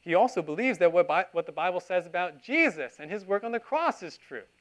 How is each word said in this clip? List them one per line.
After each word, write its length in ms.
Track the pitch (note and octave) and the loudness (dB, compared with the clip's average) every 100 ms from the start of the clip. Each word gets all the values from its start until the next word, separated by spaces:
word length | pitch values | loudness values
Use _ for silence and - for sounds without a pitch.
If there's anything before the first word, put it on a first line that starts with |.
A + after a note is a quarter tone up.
He 140 | E3+ E3+ | 2 4
also 260 | B3 - | 4 0
believes 380 | D#3 D#3 B3+ G3 | -4 -2 -2 4
that 120 | F3 | 4
what 160 | F3 E3+ | 6 4
Bi-, 200 | D#3+ F#3 | 2 0
what 140 | E3 E3+ | -4 -6
the 60 | |
Bible 280 | D#3 F3 F3+ | -4 -4 -4
says 260 | - F#3 E3 | -2 -4 -2
about 360 | F3 F3+ D3 | -6 -6 -8
Jesus 540 | - D4+ D#4+ D#3+ B2+ - | -4 0 2 0 -10 -12
and 100 | D3+ | -10
his 140 | G3+ | -10
work 200 | F#3+ G3+ | -2 -4
on 80 | A#3 | -2
the 80 | A#3 | -6
cross 440 | - D4+ E4 - | -2 0 0 -4
is 140 | E3+ - | -12 -16
true, 260 | _ B2 F#2+ _ | _ -16 -16 _